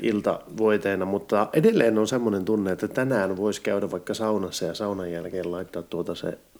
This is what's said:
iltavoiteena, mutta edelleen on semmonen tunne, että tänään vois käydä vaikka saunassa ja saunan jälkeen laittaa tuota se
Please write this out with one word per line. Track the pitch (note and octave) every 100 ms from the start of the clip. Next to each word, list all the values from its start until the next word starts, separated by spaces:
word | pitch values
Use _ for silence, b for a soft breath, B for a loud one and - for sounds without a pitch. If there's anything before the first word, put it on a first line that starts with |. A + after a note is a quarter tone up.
iltavoiteena, | A2+ G#2 G2+ E2+ - G#2+ A2 G#2 G2+ G2 F#2+
mutta | G2+ - G#2 G#2+
edelleen | D#3 F#3+ A3 A#2 G#2+
on | G#2+
semmonen | B2+ A#2 G2+ F#2
tunne, | A2 G2
että | F2+ G#2
tänään | - C3 B2 F#2+ F#2
vois | G#2 G2
käydä | - G2+ G2
vaikka | F#2 -
saunassa | G#2 A2 G#2+ F#2+ - F2
ja |
saunan | E2 G#2+ G2 F2+
jälkeen | E2+ F2 F#2 F2
laittaa | F2 F2+ F2
tuota | E2+ E2+ E2+ F2
se | E2+ E2+ _